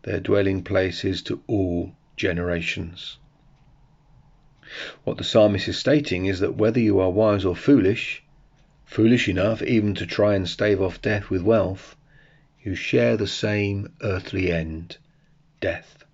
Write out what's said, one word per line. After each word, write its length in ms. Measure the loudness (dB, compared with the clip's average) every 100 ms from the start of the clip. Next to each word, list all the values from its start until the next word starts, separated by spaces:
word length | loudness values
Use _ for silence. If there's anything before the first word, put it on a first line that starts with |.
their 180 | -6 -6
dwelling 420 | 2 2 2 0
places 600 | 0 0 0 -2 -4 -4
to 200 | -6 -10 -4
all 480 | -2 0 -2 -6 -12 _ -4
generations." 1000 | -2 -2 -2 -2 -4 -8 -10 -12 -16 -18 _ _ _ _ _ _ _ _ _ -20 _ _ _ _ -18 -14 -14 -8
What 120 | -8 -6
the 80 |
psalmist 440 | 2 4 6 4 -2
is 100 | -2
stating 480 | 2 2 2 -2 -2
is 140 | 0
that 160 | -2 2
whether 240 | 0 2
you 200 | 2 4
are 100 | 2
wise 360 | 2 2 2 0
or 100 | 0
foolish, 680 | 4 6 4 0 -6 -10 _ _ _ _ _ _
foolish 440 | _ 2 4 4 2
enough 340 | 0 0 0
even 320 | 0 2 2
to 120 | -2 -6
try 280 | 0 2
and 140 | 2 -2
stave 340 | -2 0 2
off 180 | 0 -2
death 300 | -4 -4 -2
with 120 | -2
wealth, 540 | 2 2 2 -4 -12 -20 _ -20 _ _ _ _
you 120 | -8
share 420 | -6 0 2 2 0
the 100 | -2
same 640 | -4 -2 0 -2 -4 -8 _
earthly 500 | -4 -4 -4 -2 0
end, 460 | -2 -4 -8 -12 -18 _ _ _ _ _ _
death. 420 | -6 -6 -14 _ _